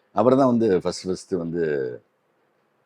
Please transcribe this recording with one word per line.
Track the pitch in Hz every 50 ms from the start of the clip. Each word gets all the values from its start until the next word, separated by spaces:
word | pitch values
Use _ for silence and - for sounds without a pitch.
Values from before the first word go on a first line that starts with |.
| _ _ -
அவர் | 95 110 123 127
தான் | 131 139
வந்து | 127 120 117 117 110 92 87
ஃபர்ஸ்ட், | 80 90 87 - -
ஃபர்ஸ்ட் | 92 92 87 - -
வந்து, | 95 90 82 82 80 87 85 78 76 71 65 64 62 58 _ _ _ _ _ _ _ _ _ _ _ _ _ _ _ _ _